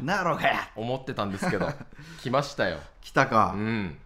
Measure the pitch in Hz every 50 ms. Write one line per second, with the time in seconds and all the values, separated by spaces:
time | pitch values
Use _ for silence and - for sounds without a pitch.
0 | 123 156 202 196 180 170 143 - - 131 - - - - - 107 113 120 131 127
1 | - 139 120 110 101 98 95 98 - 180 107 92 - 82 - - - - - 147
2 | 147 165 165 - - 123 127 143 139 - - 135 104 92 80 73 - - - -
3 | - - - 147 135 - 120 110 98 92 98 101 107 110 117 107 95 82 69 -
4 | -